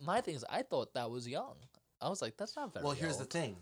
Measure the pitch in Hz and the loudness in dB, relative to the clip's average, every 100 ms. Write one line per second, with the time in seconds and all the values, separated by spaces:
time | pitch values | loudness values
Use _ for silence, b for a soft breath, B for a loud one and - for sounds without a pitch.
0 | 143 214 190 143 - 190 262 147 110 127 | 2 4 4 -2 0 -2 2 2 2 0
1 | 117 123 120 143 262 - 123 - _ - | 0 -2 -2 -2 -4 -8 -18 -20 _ -4
2 | 139 196 113 - 214 - 269 - 143 135 | -2 0 -2 -2 -4 -4 -4 0 0 2
3 | 160 139 135 170 139 92 | 2 0 0 0 0 -2